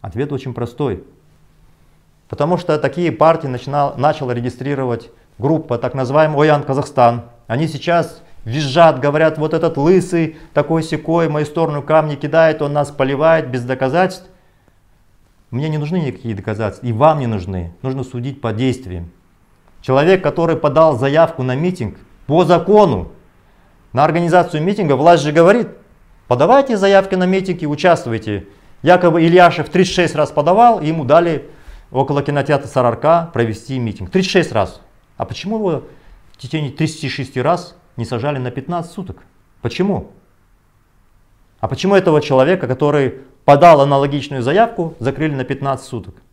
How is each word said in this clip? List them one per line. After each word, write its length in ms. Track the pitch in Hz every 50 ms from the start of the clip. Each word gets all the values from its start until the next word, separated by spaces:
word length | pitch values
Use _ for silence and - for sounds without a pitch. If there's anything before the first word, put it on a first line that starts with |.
Ответ 300 | - - 85 107 139 143
очень 220 | 143 127 - 131 120
простой. 500 | - 120 117 - - - 131 98 92 - - _ _ _ _ _ _ _ _ _ _ _ _ _ _ _ _ _ _ _ _ _ _ _ _
Потому 280 | - - 147 156 180 175
что 200 | 175 - 156 151
такие 320 | 151 135 - 175 175 165
партии 360 | 135 - 151 160 165 160 156 139
начинал, 480 | 127 123 - - 139 147 143 139 120 117
начала 340 | 127 151 151 151 147 123
регистрировать 800 | 123 117 120 123 117 - 127 139 143 135 135 127 117 113 - - _ _ _ _ _ _
группа, 400 | 107 139 160 156 160 - 123 120
так 160 | - 123 -
называемый 480 | 139 131 120 135 151 156 156 151 139
Оян 220 | 151 156 151 120 113
Казахстан. 640 | - 135 135 143 - - - 123 120 120 120 98 - - _ _ _
Они 200 | 117 127 160 160
сейчас 560 | 160 139 - - 170 170 156 - - - - _ - - -
визжат, 540 | 113 113 147 151 135 127 170 170 160 135 131
говорят: 380 | 123 143 143 156 165 160 156 -
«Вот 160 | 151 156 160
этот 240 | 160 165 - 165 -
лысый, 600 | 139 165 190 185 185 180 - 170 165 156 156 - - - _
такой 280 | 147 147 147 160 165 156
сякой, 440 | 160 160 151 156 - 165 170 165 156
мою 160 | 151 151 151
сторону 380 | 147 - 165 165 151 147 147 139
камни 320 | 143 156 160 156 151 147
кидает, 460 | 139 - 147 156 160 160 160 156 151
он 120 | 151 143 143
нас 160 | 147 143 143
поливает 600 | 143 - 135 131 139 135 151 165 165 160 147 127
без 140 | 123 127 120
доказательств». 640 | 123 131 131 131 131 131 170 185 185 185 - - - _ _ _ _ _ _ _ _ _ _ _ _ _ _ _ _ _ _ _ _ _ _ _ _
Мне 160 | - 120 143 160
не 100 | 151 151
нужны 200 | 151 147 170 185
никакие 340 | 160 135 - - - 117 110
доказательства, 540 | 95 - - 107 107 113 101 95 - - 123
и 60 | 113
вам 260 | 107 139 156 156 151
не 80 | 131 120
нужны. 480 | 110 101 90 90 95 90 85 85 85 _
Нужно 240 | - 131 131 135 123
судить 340 | - - 120 120 135 139 -
по 140 | - 117 104
действиям. 580 | 101 127 131 120 - - - 90 85 85 85 - _ _ _ _ _ _ _ _ _ _ _ _ _
Человек, 420 | - - 127 135 143 170 190 185 175
который 320 | 151 143 175 165 160 165
подал 420 | 160 160 151 135 156 160 160 147 113
заявку 460 | 127 139 139 156 165 160 - - 127
на 120 | 127 127
митинг, 420 | 135 156 180 185 - 123 101 - - - _ _ _ - -
по 180 | 139 175 180
закону, 680 | - 180 170 170 175 208 214 214 180 123 90 82 - - - _ _ _ _ _ _ _ _ _ _ _ _ _ _
на 140 | - 127 143
организацию 580 | 160 156 170 175 170 160 180 170 170 - 151 156
митинга, 300 | 180 202 208 202 151 139
власть 300 | 123 147 170 175 165 139
же 100 | 147 143
говорит: 340 | 160 165 175 208 240 214 165 - - _ _ _ _ _ _ _ _ _ _
«Подавайте 480 | 123 120 143 180 247 277 269 269 240 202
заявки 380 | 190 196 196 196 196 196 185
на 100 | 185 185
митинг 360 | 180 190 190 190 190 175 170
и 60 | 156 147
участвуйте». 800 | 147 147 - 185 170 - - 123 113 110 107 110 104 98 - - - _ _ _ - -
Якобы 440 | - 147 180 180 180 175 160 175 165
Ильяшев 420 | 165 170 180 180 170 143 - 147 -
тридцать 260 | - 175 185 185 -
шесть 220 | - 175 156 -
раз 160 | 151 151 143
подавал, 480 | - - 143 160 180 208 233 240 226 190
и 80 | 160 151
ему 160 | 160 165 143
дали 460 | 120 143 165 175 170 160 135 - - - - - - - - - _
около 320 | - 127 135 135 147 143 147
кинотеатра 440 | 151 143 143 139 - 151 139 143 110
Сарыарка 640 | - 135 123 120 117 113 - 156 165 170 165 165 -
провести 440 | 113 117 117 107 107 - - 135 131
митинг. 320 | 120 113 104 - 95 87
Тридцать 220 | - 190 185 -
шесть 220 | - 190 160 - -
раз. 260 | 110 95 87 - - - _ _ _ _ _ _ _
А 80 | -
почему 320 | - 110 - - 185 220 220
его 260 | 214 185 160 131 110 - - - _ - - - _ -
в 60 | - _
течение 340 | - 123 - 160 151 139
тридцати 380 | - - 160 156 - - - 135
шести 320 | - - 127 123 - 131
раз 340 | 120 151 175 180 175 - - _ _ _ _ -
не 80 | 117
сажали 320 | 113 131 117 120 147 147 135
на 140 | 123 123
пятнадцать 420 | 120 143 131 - 175 175 165 170 -
суток? 300 | - 185 185 - - - _ _ _ _ _ _ _
Почему? 500 | _ 117 - - 180 202 196 113 - - - _ _ _ _ _ _ _ _ _ _ _ _ _ _ _ _ _ _ _ _ _ _ _ _ _ _ _ _ _
А 80 | - 113
почему 280 | 131 123 - 185 202
этого 260 | 190 185 190 156 151
человека, 440 | 147 - 135 131 131 151 190 185 - 123
который 520 | 127 127 151 147 147 147 135 123 - - - _ _ _ _
подал 380 | - 143 139 160 175 160 147
аналогичную 600 | 139 143 143 139 139 143 139 147 135 - 147 131
заявку, 540 | 117 123 151 196 226 226 226 - 170 160 147 -
закрыли 360 | 113 123 131 135 156 156 147
на 80 | 135 127
пятнадцать 440 | 127 143 135 139 139 135 127 - -
суток? 280 | - 117 92 - - _ _ _